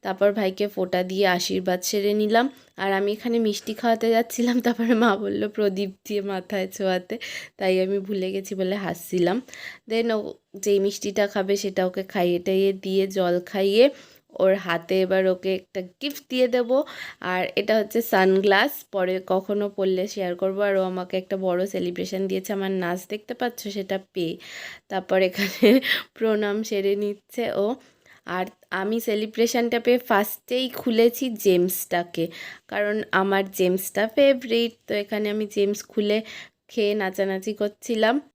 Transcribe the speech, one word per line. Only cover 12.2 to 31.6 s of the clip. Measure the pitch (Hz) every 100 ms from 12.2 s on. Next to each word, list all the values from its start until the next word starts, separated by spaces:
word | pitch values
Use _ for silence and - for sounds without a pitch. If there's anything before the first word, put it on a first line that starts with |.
| 180 175
টাইয়ে | 175 190 196
দিয়ে | 196 190 190 196
জল | 190 180 175 175
খাইয়ে | 202 196 202 262 277 - - _
ওর | - 190 196
হাতে | 180 170 170 190
এবার | 185 190 190
ওকে | 185 190
একটা | 190 - - 185
গিফট | _ 285 285 -
দিয়ে | 254 254
দেবো। | 247 233 262 294 - - -
আর | 175 185 180 -
এটা | 202 220
হচ্ছে | 208 220
সানগ্লাস, | 233 202 190 190 202 196 254 - -
পরে | 196 185 185 185
কখনো | 185 190 208 208
পরলে | 202 190 185 196
শেয়ার | 202 185 175
করবো। | 190 196
আর | 202 196
ও |
আমাকে | 185 185 180 190
একটা | 185 196
বড় | 190 175 190
সেলিব্রেশন | 190 180 180 180 190 190
দিয়েছে | 190 185
আমার | 196 190
নাচ | 190 175 180 -
দেখতে | 214 -
পাচ্ছ | 240 247 233 208
সেটা | 202 196 190 190
পেয়ে। | - 165 - - - - - _
তারপর | 196 185 190
এখানে | 185 185 196 - 240 262 262
<laughs> | - - -
প্রণাম | 226 214 208 208
সেরে | 220 202 196 202
নিচ্ছে | 208 202 _ - 233 -
ও। | 202 262 - _ _ - -
আর | 180 185 _ _
আমি | 180 196 226
সেলিব্রেশনটা | 226 214 214 220 233 247 240 233
পেয়ে | 233 247 -
ফার্স্টেই | 226 302 - - 247 254
খুলেছি | - - 226 233 233 262 220
জেমসটাকে, | 202 180